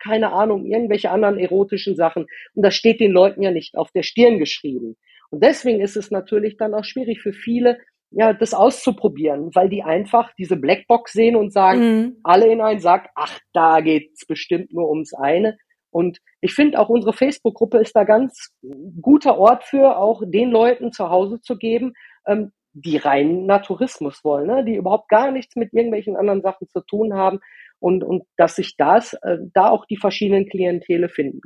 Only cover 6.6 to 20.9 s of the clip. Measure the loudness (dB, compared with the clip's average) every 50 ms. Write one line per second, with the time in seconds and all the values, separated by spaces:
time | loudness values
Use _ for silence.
6.6 | -6 -4 -4 -6 -8 -8 -10 -8 -6 -6 -8 -6 -6 -10 -10 -8 -8 -4 -4 2
7.6 | 2 2 0 0 _ _ _ _ _ _ -2 0 2 2 2 0 -2 -2 2 2
8.6 | 2 2 2 0 -4 -4 -4 0 -2 -2 -2 0 -4 -2 -2 -4 -6 -2 0 2
9.6 | 2 2 0 -4 -4 -2 -4 -4 -2 0 0 0 0 0 _ -12 -6 -6 -4 -4
10.6 | 0 0 -2 -2 0 0 0 0 0 -4 -2 2 2 2 2 2 -2 0 0 2
11.6 | 4 4 4 4 2 2 2 0 -2 -4 -8 _ 2 4 4 6 6 4 2 2
12.6 | 0 -2 -2 0 2 2 2 2 0 -8 -10 -10 -10 -10 -10 -18 _ _ -2 2
13.6 | 2 4 4 4 2 2 0 0 -2 _ _ -20 -12 -12 -12 -12 -6 -4 -4 -4
14.6 | -4 -8 -6 -6 -4 -4 -4 -6 -6 -10 -8 -4 -2 0 2 2 0 0 -2 _
15.6 | _ _ _ _ _ _ -4 -2 -2 -2 -4 -8 _ _ _ -6 -6 -6 0 2
16.6 | 2 2 4 2 2 2 2 0 0 -2 -2 -2 -2 -2 -2 -4 -6 -6 -2 -2
17.6 | -4 0 2 0 0 2 0 0 2 4 2 2 2 -2 _ -12 -20 -20 _ _
18.6 | -20 -20 -18 -18 -18 -18 -16 -6 4 4 4 4 6 2 2 6 6 4 4 4
19.6 | -2 -4 0 4 4 4 4 2 0 0 0 -2 -4 -2 0 0 0 2 2 2
20.6 | 4 2 2 0 -4 -10